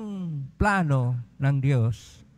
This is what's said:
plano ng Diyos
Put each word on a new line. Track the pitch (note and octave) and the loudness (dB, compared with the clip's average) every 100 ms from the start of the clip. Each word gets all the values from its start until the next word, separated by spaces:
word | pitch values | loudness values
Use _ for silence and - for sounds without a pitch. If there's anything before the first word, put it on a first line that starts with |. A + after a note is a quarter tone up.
| G#3+ G3 F3 D3 C3+ - | -8 -8 -6 -6 -10 -2
plano | G3+ G3 D#3+ C3+ B2 B2 A#2 - | 2 2 2 2 0 -2 -6 -2
ng | C#3 C#3 | 0 2
Diyos | C3 C3+ A2+ G#2+ - - - | 2 2 2 -2 -10 -20 -20